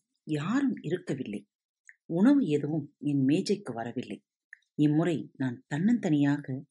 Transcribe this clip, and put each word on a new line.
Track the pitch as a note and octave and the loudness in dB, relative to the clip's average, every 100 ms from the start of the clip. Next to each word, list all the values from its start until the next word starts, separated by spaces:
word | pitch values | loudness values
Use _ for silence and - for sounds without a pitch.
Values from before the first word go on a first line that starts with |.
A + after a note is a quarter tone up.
| _ _ - | _ _ -6
யாரும் | D3+ E3 B3+ C#4 - | -4 -2 0 0 -2
இருக்கவில்லை. | D3+ F3 - C3+ B2+ G2 - _ _ _ _ _ - | -4 -6 -4 -6 -6 -10 -12 _ _ _ _ _ -6
உணவு | E3 A3+ C#4+ G3 | 2 4 6 4
எதுவும் | D3 C#3+ D#3+ C3+ _ | 0 -2 -4 -6 _
என் | D3 C#3+ | -2 2
மேஜைக்கு | C3 E3 G3 G#3 - | 2 2 0 -4 -4
வரவில்லை. | A#2 A#2 A#2+ - G#2 _ _ _ - _ - | -10 -8 -8 -10 -12 _ _ _ -20 _ 0
இம்முறை | D3+ D3+ F3 C#3+ G#2 - | 2 4 2 0 -4 -6
நான் | C3 A#2+ - | -6 -6 -8
தன்னந்தனியாக | D3 G3 A#3+ F#3+ D3 C#3+ C#3+ C#3+ C3 D3+ | -2 2 2 2 2 2 0 -4 -10 -12